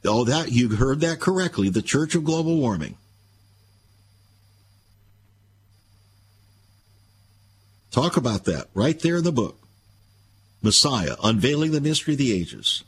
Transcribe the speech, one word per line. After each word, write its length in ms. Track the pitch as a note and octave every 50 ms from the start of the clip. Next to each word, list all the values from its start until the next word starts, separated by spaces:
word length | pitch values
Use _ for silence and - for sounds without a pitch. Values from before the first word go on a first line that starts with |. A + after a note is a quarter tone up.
| -
Oh, 200 | G2 G#2+ A#2 B2
that, 260 | A2+ C3+ D#3+ E3 -
you 200 | A#2+ A#2+ B2 A2+
heard 300 | G#2+ G#2+ C3 C3+ C3+ D3+
that 200 | E3 E3 E3 D#3
correctly, 480 | - F#3 F#3+ F#3 F#3 E3+ - - G2 G2
the 140 | F2+ A2
Church 320 | G2+ - - C#3 D#3 D#3 -
of 100 | F3 D3+
Global 320 | D#3 D#3+ D#3+ D#3+ D#3+ E3
Warming. 400 | D#3+ C#3 A#2 G#2 E2 D2+ - - - _ _ _ _ _ _ _ _ _ _ _ _ _ _ _ _ _ _ _ _ _ _ _ _ _ _ _ _ _ _ _ _ _ _ _ _ _ _ _ _ _ _ _ _ _ _ _ _ _ _ _ _ _ _ _ _ _ _ _ _ _ _ _ _ _ _ _ _ _ _ _ _ _ _ _ _ _ _ _ _ _ _ _ _ _ _ _ _ _ _ _ _ _ _ _ _ _ _
Talk 260 | - B2 C3+ F3 -
about 280 | E3+ B2 B2 G#2+ F#2+ -
that 220 | - E2+ C#2+ - - _
right 240 | F#2 G#2 D3 D#3+ D#3+
there 180 | - E3 E3+
in 80 | F3 E3
the 80 | F3
book, 260 | D#3 A#2+ G#2 - - - _ _ _ _ _ _ _ _ _ _ _ _ _ _ _ _ _ _ _ _
Messiah, 540 | - A2 G2+ - - D3 C3+ A2+ F2+ D2 - -
Unveiling 500 | - G#2+ A2+ G#2 F2+ C3+ D3 D3 D#3 D#3+
the 80 | D#3 D3+
Mystery 340 | C#3 D#3 D#3 - - - D3+
of 40 | C#3
the 140 | C#3+ B2
Ages. 500 | G#2+ F2+ E2+ - - G1+ G#1 - - - -